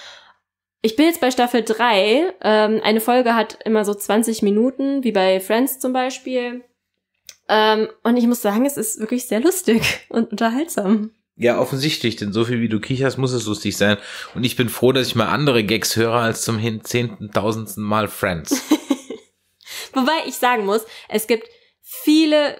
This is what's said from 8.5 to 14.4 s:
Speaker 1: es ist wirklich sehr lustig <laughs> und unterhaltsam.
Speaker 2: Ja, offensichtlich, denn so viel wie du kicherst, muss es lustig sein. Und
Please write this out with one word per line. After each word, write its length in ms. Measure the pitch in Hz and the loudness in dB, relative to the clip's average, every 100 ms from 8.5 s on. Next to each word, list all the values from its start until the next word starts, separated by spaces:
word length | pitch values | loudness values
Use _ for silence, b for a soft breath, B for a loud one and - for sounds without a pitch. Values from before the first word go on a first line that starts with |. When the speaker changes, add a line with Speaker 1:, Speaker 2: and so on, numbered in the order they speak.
| 208 277 | 2 0
Speaker 1:
es 120 | 277 | -2
ist 220 | 226 - | -6 -6
wirklich 280 | 220 247 - | -4 -4 -2
sehr 120 | 214 | 0
lustig 680 | 311 381 - 226 - - - | 0 0 2 2 0 -4 -4
<laughs> 40 | |
und 220 | 233 226 | -2 -2
unterhaltsam. 800 | 208 226 247 330 - 190 220 214 - _ - | -2 -2 -2 -4 -4 0 0 -2 -12 _ -2
Speaker 2:
Ja, 240 | 120 117 | 0 2
offensichtlich, 560 | 127 135 151 151 117 110 | 0 -2 -2 -2 -2 -4
denn 180 | 104 | -4
so 120 | 101 117 | -2 0
viel 160 | 123 | 0
wie 80 | 113 | -2
du 100 | 110 | -2
kicherst, 380 | - 127 135 127 | -2 -2 -2 0
muss 140 | 131 | -2
es 140 | 127 107 | -2 -4
lustig 320 | 104 104 - | -4 -4 0
sein. 200 | 101 104 B B B | 0 0 B B B
Und 100 | - | -4